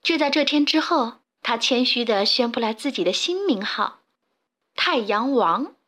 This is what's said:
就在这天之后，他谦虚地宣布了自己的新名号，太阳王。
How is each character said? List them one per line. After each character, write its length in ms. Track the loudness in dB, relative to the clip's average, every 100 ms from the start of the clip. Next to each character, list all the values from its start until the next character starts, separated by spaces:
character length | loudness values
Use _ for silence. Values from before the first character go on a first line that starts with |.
就 160 | 0 0
在 100 | 2
这 160 | 2
天 220 | 2 2 2
之 140 | 0
后， 400 | 0 0 -2 -6 _ _
他 160 | -6 -4
谦 300 | 0 0 0
虚 180 | 0
地 220 | 0 0 2
宣 240 | 0 0
布 80 | -2
了 160 | -4
自 160 | -4 -6
己 140 | -2
的 80 | -2
新 340 | 0 -2 -2 0
名 180 | -2
号， 360 | -2 -4 -6 -6 _ _ _ _ _ _ _
太 240 | -4 0 0
阳 340 | 2 0 2
王。 440 | 2 4 2 -2 _